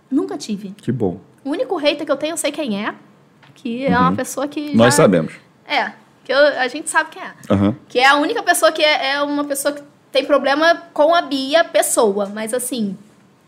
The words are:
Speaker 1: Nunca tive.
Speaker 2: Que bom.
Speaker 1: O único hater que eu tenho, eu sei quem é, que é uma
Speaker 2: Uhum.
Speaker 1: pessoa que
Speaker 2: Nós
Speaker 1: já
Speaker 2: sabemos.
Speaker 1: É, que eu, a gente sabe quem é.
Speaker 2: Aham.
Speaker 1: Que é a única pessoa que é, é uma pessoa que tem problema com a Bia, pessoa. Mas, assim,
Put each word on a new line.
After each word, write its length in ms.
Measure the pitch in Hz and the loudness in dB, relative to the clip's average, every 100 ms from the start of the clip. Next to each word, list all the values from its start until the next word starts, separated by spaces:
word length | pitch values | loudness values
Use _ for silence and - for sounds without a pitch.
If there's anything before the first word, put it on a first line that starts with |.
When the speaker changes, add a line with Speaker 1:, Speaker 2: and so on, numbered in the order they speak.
| - | -4
Speaker 1:
Nunca 260 | 269 392 - | -2 -2 -6
tive. 320 | - 196 196 - | -8 -8 -8 -10
Speaker 2:
Que 160 | - | -4
bom. 260 | 127 95 85 - _ | -2 -2 -4 -12 _
Speaker 1:
O 60 | 269 | -6
único 260 | 330 523 349 | -4 -4 -2
hater 280 | 294 311 320 | 0 0 -2
que 60 | |
eu 40 | 285 | -4
tenho, 160 | 302 | -4
eu 20 | 330 | -4
sei 160 | 302 | -6
quem 280 | 294 277 196 | -4 -4 -4
é, 100 | 240 - _ _ _ _ - | -6 -10 _ _ _ _ -20
que 300 | _ 240 233 | _ -10 -4
é 60 | 269 247 | 0 2
uma 120 | 254 | 2
Speaker 2:
Uhum. 60 | 196 | 0
Speaker 1:
pessoa 300 | 254 - 294 | -6 -6 -6
que 260 | 311 294 113 | -6 -2 4
Speaker 2:
Nós 180 | 120 | 4
Speaker 1:
já 80 | - | 6
Speaker 2:
sabemos. 320 | 135 87 80 - _ _ - | 4 4 0 -8 _ _ -6
Speaker 1:
É, 260 | 277 208 - _ _ | -4 -4 -8 _ _
que 80 | - | -2
eu, 60 | 269 | 2
a 280 | 294 254 254 | 4 2 -4
gente 200 | 294 320 | -6 -4
sabe 200 | 330 311 | -2 -2
quem 120 | 370 | -6
é. 100 | 269 - - | -18 -12 -4
Speaker 2:
Aham. 240 | 101 101 127 - | 0 0 -2 -4
Speaker 1:
Que 100 | 240 | 2
é 60 | 262 | 4
a 100 | 285 | 4
única 260 | 320 453 | 2 0
pessoa 300 | 381 339 320 | 0 4 2
que 100 | 320 | 4
é, 300 | 302 294 269 | 2 2 0
é 100 | 285 | -2
uma 220 | 294 294 | -2 -2
pessoa 280 | 285 277 285 | -4 -4 -4
que 100 | 294 - _ _ | -6 -10 _ _
tem 140 | 262 | -2
problema 580 | - 277 262 277 330 339 - | 2 2 2 2 2 2 -2
com 220 | - 302 | 2 4
a 80 | 339 | 4
Bia, 400 | 285 277 269 320 | 0 -4 0 2
pessoa. 600 | 339 302 - 311 220 196 196 | 2 0 0 2 2 0 -4
Mas, 180 | 214 220 | -6 -6
assim, 440 | 247 - 247 202 180 - _ _ _ | -6 -4 -4 -6 -8 -16 _ _ _